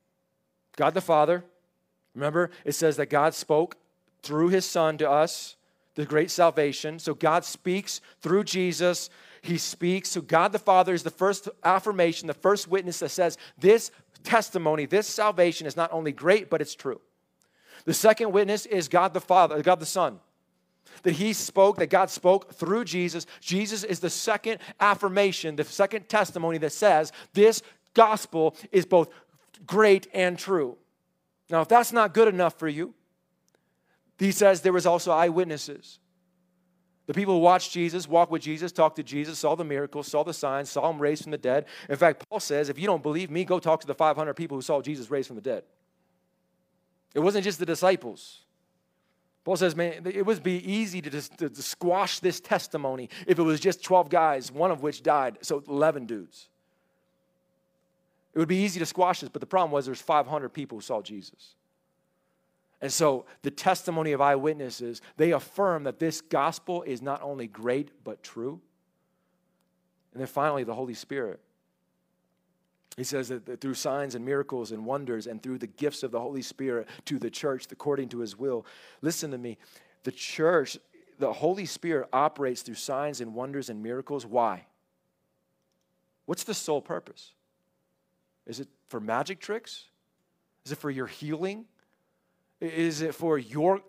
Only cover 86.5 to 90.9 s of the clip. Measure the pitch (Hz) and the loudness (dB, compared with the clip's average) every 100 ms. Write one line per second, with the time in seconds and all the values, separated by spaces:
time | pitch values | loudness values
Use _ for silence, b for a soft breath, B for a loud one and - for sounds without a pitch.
86.5 | 196 - 143 - 170 - - - _ _ | -8 -4 -4 -4 -12 -12 -20 -20 _ _
87.5 | _ _ _ _ _ _ _ _ _ - | _ _ _ _ _ _ _ _ _ -16
88.5 | 117 135 _ _ 120 107 120 151 190 - | -14 -16 _ _ -10 -4 -4 -4 -8 -10
89.5 | 220 - - - _ _ _ _ _ _ | -10 -10 -20 -20 _ _ _ _ _ _
90.5 | _ - 147 147 | _ -14 -12 -10